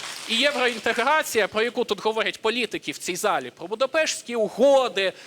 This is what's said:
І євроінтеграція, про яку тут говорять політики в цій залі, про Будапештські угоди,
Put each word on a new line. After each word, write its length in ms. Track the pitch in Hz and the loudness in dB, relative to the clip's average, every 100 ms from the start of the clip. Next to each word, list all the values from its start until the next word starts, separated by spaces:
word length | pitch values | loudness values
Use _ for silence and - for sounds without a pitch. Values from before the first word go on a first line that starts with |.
| - - - | -10 -10 -4
І 80 | 226 | 0
євроінтеграція, 1120 | 285 254 247 226 233 226 247 311 285 226 185 | 2 2 0 0 -2 0 2 2 2 0 0
про 140 | 214 | 0
яку 220 | 233 247 | -2 -2
тут 160 | 233 190 | -2 -2
говорять 420 | 214 220 202 - | 0 0 -2 -2
політики 500 | 226 233 226 170 - | -2 -2 -4 -4 -8
в 60 | 143 | -8
цій 180 | - 180 | -8 -2
залі, 360 | 208 160 123 - | 0 0 -4 -12
про 100 | 170 | -10
Будапештські 680 | 220 262 320 311 - - 240 | -4 -2 0 -2 -4 -6 -2
угоди, 760 | 208 - 277 269 240 185 190 - | -2 4 6 6 4 0 -2 -4